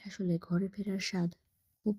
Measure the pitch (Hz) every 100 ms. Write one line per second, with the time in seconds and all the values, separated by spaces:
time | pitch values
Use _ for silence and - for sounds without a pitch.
0 | 202 - 185 170 - 175 190 196 202 190
1 | 180 185 170 - _ _ _ _ 214